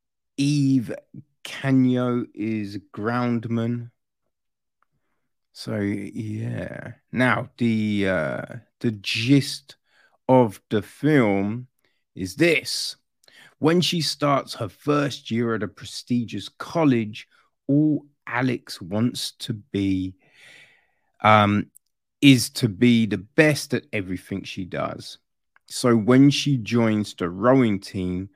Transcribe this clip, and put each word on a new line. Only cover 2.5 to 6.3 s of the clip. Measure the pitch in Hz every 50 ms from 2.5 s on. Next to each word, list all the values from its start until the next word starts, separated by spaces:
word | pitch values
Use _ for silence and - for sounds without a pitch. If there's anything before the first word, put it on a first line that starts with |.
| 110 110 104 98 101 101 92 _ -
Groundman. | - 101 110 120 123 123 120 120 117 113 117 117 117 113 117 120 120 117 117 _ _ _ _ _ _ _ _ _ _ _ _ _ _ _ _ _ _ _ _ _ _ _ _ _ _ _ _ _ _ _ _
So, | _ - - - 113 107
yeah. | 101 101 107 101 98 101 - - 113 107